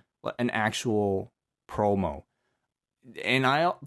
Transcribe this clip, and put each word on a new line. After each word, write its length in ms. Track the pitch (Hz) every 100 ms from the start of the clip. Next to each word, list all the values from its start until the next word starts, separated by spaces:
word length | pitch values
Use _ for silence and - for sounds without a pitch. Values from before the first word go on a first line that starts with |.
| _ _ - -
an 100 | 120
actual 840 | 110 107 - 123 107 101 95 101 _ _ _ -
promo. 540 | - 104 101 87 71 - _ _ _ _ _ _ _ 131 80
And 220 | - 127 131
I, 260 | 143 175 -